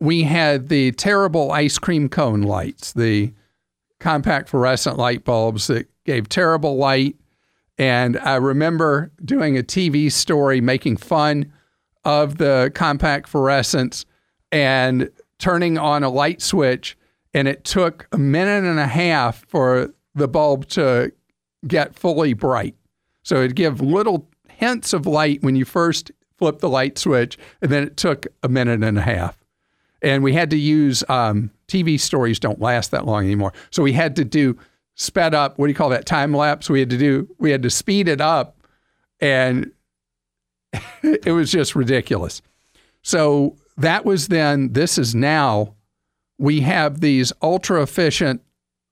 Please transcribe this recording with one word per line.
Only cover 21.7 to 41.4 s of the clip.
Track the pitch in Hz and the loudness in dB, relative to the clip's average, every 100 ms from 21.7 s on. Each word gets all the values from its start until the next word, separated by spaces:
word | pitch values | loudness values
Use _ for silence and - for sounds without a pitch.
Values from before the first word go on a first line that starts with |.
| 160 - - | -2 -2 -4
fully | 180 156 151 | -2 0 0
bright. | 110 135 120 113 - _ _ _ _ | 0 0 0 -4 -10 _ _ _ _
So | - 139 | -2 0
it'd | 131 127 | 0 0
give | 165 123 | 0 0
little | 135 190 214 175 - _ _ | 0 0 0 -2 -6 _ _
hints | - 233 240 - | -4 -2 -2 -4
of | 185 143 | -4 0
light | 151 151 139 | 0 0 0
when | 135 135 | 0 0
you | |
first | 127 180 170 160 - - _ - | 0 0 0 -2 -8 -18 _ -2
flip | 165 151 | -2 0
the | 180 | -2
light | 131 135 - | 0 -2 -2
switch, | 180 127 120 - - - | 0 0 0 -6 -20 -6
and | 151 | -2
then | 143 | 0
it | 147 - | -2 -2
took | 170 143 - _ | -2 -2 -8 _
a | 131 | -2
minute | 131 120 113 | 0 2 0
and | 110 101 | 0 0
a | |
half. | 120 98 87 - _ _ _ _ _ - | 0 -2 -4 -8 _ _ _ _ _ -4
And | 147 139 | 0 2
we | 135 | 2
had | 151 160 | 2 2
to | 156 | 0
use, | 151 156 143 120 - | 2 2 2 0 0
um, | 127 113 104 110 - - | 0 0 0 -2 -8 -4
T | 190 | -2
V | 165 147 | 0 0
stories | - 143 117 110 | 0 0 0 0
don't | 110 - | -4 -2
last | 117 120 - | -2 -2 -2
that | - - | -4 -2
long | 104 | 0
anymore. | 95 104 98 - - | 0 0 -2 -6 -8
So | - | 0
we | 139 | 2
had | 135 165 131 | 2 0 -2
to | |
do | 123 156 135 120 - _ _ | -2 0 0 -2 -10 _ _
sped | - - 190 165 | -10 -6 0 0
up, | 151 139 - | 2 0 0
what | 147 | 0
do | |
you | 143 | 0
call | 147 | 0
that, | 123 - | 0 -2
time | 156 143 | -2 0
lapse? | 143 147 147 - | 0 0 -2 0
We | 135 | 0
had | 127 | 0
to | 123 | 0
do, | 143 135 196 - | 2 0 -4 -2
we | 156 | 0
had | 135 | 0
to | 123 | 0
speed | - - 202 175 | -2 0 0 0
it | 143 | 0
up, | 151 156 101 _ _ _ _ _ _ - | 0 0 -2 _ _ _ _ _ _ -4
and | 143 131 127 123 - - _ _ _ _ _ | 0 2 2 0 -4 -12 _ _ _ _ _
<laughs> | _ _ _ _ - - - | _ _ _ _ -12 -12 -4
it | 311 302 180 | 0 0 0
was | 170 | 0